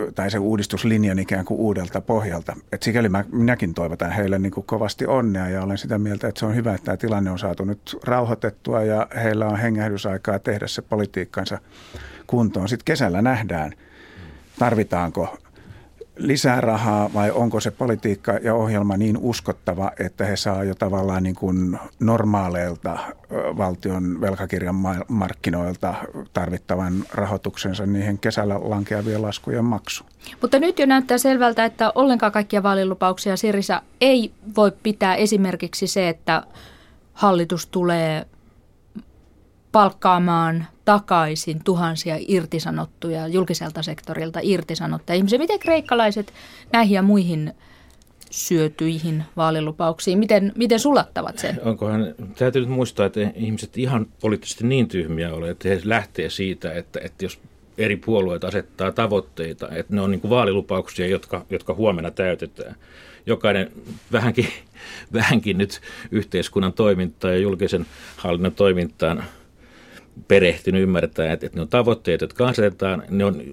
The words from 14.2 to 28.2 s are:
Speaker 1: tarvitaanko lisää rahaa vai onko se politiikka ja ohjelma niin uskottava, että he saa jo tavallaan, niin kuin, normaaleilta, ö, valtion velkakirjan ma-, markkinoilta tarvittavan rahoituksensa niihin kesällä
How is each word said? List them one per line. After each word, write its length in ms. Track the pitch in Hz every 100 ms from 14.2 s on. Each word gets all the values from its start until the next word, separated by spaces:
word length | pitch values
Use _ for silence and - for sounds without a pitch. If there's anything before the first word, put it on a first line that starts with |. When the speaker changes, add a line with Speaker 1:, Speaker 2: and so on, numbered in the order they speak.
| - - - -
Speaker 1:
tarvitaanko 800 | 120 110 101 87 87 90 82 - - - - - - - - -
lisää 440 | - 139 139 123
rahaa 520 | 120 107 117 104 104
vai 180 | 107 104
onko 280 | - 117 107
se 120 | 110
politiikka 640 | - 127 107 110 98 -
ja 220 | 104 117 113
ohjelma 420 | 110 107 101 95
niin 200 | 110 104
uskottava, 760 | 123 113 - - - 90 95 -
että 260 | 92 - 101
he 100 | 98
saa 280 | 107 95
jo 120 | 98 92
tavallaan, 480 | 98 95 95 92
niin 120 | 92 87
kuin, 440 | 95 92 90 90 - -
normaaleilta, 1000 | 113 113 107 101 92 87 87 85 90 82 - - -
ö, 260 | - - 80
valtion 640 | 95 87 98 92 90 87
velkakirjan 540 | 101 95 95 92 87 95
ma-, 300 | 95 92 -
markkinoilta 840 | 113 92 - - 87 87 90 92 87 - 71 69
tarvittavan 600 | - 85 87 - 92 92 92 -
rahoituksensa 720 | - 98 98 101 - 101 92 101
niihin 340 | 101 104
kesällä 400 | 101